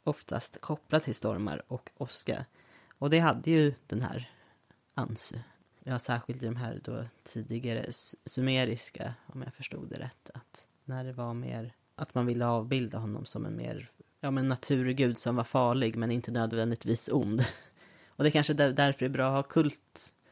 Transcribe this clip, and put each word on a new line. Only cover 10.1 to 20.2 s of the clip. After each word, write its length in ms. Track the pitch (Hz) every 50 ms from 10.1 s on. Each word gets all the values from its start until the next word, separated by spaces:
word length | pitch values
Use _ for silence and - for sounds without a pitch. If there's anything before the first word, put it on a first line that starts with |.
| - _ - - -
att 320 | - - _ - - - _ _ _ _
när 180 | 135 127 131 127
det 100 | 131 123
var 200 | 123 120 117 117
mer, 400 | 120 127 123 120 113 113 117 - _ _ _ _
att 200 | - - - -
man 100 | 127 120
ville 200 | 123 120 120 120
avbilda 520 | 120 117 117 113 123 139 131 120 107 113
honom 280 | 107 113 104 104 - -
som 200 | - - 110 110
en 100 | 104 107
mer, 320 | 113 117 117 - - 120 - _ - - _ _ _
ja, 120 | 147 139
men 160 | 135 131 135 135
naturgud 680 | 127 - - - 139 127 127 127 127 135 131 123 117
som 180 | - - 123 123
var 80 | 123 117
farlig 520 | - - 135 123 120 123 131 123 113 110
men 160 | 113 113 123
inte 200 | 120 123 - -
nödvändigtvis 800 | 120 117 113 110 113 113 113 117 117 - - - 117 117 - -
ond. 300 | - 135 101 101 110 127 120 - - - - - _ _
<laughs> 280 | - - - - - -
Och 140 | _ - 143
det 60 | 151
är 20 |
kanske 220 | 147 151 147 - 147
där, 180 | 147 143 135 131
därför 260 | 147 143 139 139 -
det 60 | 143
är 40 | 135
bra 180 | 131 131 131
att 60 | 131 135
ha 100 | 139 135
kult 680 | - - 165 156 143 - - _ _ - - - - - _